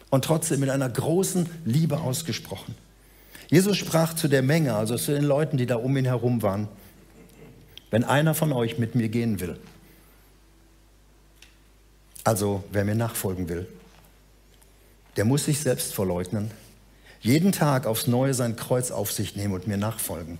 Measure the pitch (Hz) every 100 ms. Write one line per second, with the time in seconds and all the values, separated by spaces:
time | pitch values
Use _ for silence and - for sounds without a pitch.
0 | - 135 131 160 - 135 139 139 131 -
1 | - 175 190 185 165 - 113 139 160 143
2 | 127 123 - 110 - 95 - 120 - -
3 | - - - - - 156 196 190 - 165
4 | 165 - 156 135 131 165 143 107 110 117
5 | - 143 147 139 156 135 120 120 127 139
6 | 127 123 120 120 104 98 107 - - -
7 | - - - - - - - - - 110
8 | 120 135 160 156 156 123 117 - 113 123
9 | 110 117 117 95 90 - - - - -
10 | - - - _ _ - _ _ _ _
11 | _ _ _ - - - _ _ _ _
12 | _ - 110 104 101 98 95 104 101 107
13 | 117 - 101 90 85 87 95 - - -
14 | - - - _ _ - - _ _ -
15 | _ - 104 143 156 143 127 127 - -
16 | 92 87 90 110 110 - - - - -
17 | - - 110 147 196 - 151 131 110 110
18 | - 120 135 127 120 110 - 127 123 113
19 | 104 - 95 98 101 92 107 101 107 110
20 | - 82 80